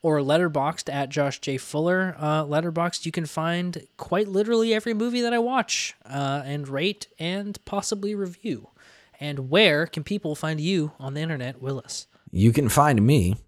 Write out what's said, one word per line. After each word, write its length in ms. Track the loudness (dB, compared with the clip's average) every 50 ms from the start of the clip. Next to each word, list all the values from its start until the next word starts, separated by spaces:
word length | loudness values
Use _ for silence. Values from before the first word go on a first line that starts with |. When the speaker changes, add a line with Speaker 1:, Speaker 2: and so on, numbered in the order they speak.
Speaker 1:
or 160 | 2 2 2 2
Letterboxd 720 | 4 4 4 4 4 2 2 0 0 0 -2 -4 -8 -6
at 180 | -4 -4 -4 -2
Josh 300 | 0 0 0 0 -2 -4
J 180 | -6 -6 -6 -6
Fuller. 580 | -6 -4 -4 -2 0 2 2 2 0 -2 -4 -4
Uh, 260 | -2 0 0 0 0
Letterboxd, 640 | 0 0 -2 0 0 -2 -2 -2 -2 -2 -6 -8
you 60 | -6
can 140 | -6 -4 -6 -4
find 600 | -4 -4 -2 -2 -2 -2 -2 -4 -6 -8 -14 -16 _ -18
quite 300 | -6 -2 0 0 0 0
literally 460 | 0 0 2 2 2 2 2 2 2
every 220 | 0 0 -2 -2
movie 260 | -2 -2 0 0 0
that 100 | 0 0 0
I 60 | 0
watch, 540 | 0 2 0 0 0 0 -2 -4 -4 -6 -10 _ _
uh, 360 | -8 -6 -4 -2 -2 -2 -4 -4
and 240 | -6 -6 -8 -6 -6
rate 400 | -4 -2 -2 -2 -2 _ -12 _ _ _
and 380 | -6 -6 -4 -6 -6 -8 -10 -12 _
possibly 500 | -6 -6 -6 -4 -4 -6 -4 -4 -4 -4
review. 540 | -4 -6 -6 -8 _ _ -6 -6 -6 -8 -18 _ _ -20 -20 -20 -20 _ _ _ -10
And 320 | -8 -6 -6 -6 -4 2
where 340 | 4 6 6 6 6 4 0 -2
can 160 | -4 -8 -6
people 300 | -4 -6 -4 -4 -4 -6
find 240 | -4 -2 -4 -2 -2
you 320 | 0 0 2 2 0 -2 -4 _
on 140 | -10 -8 -6
the 80 | -4
internet, 400 | -4 -4 -4 -4 -6 -8 -8 -8
Willis? 460 | -6 -6 -6 -6 -8 -10 -12 -14 -14 _ _ _ _ -6
Speaker 2:
You 200 | 0 6 6 6
can 160 | 6 6 4 4
find 320 | 6 6 6 6 6 6 6
me 300 | 6 6 6 4 2 0 -2 -6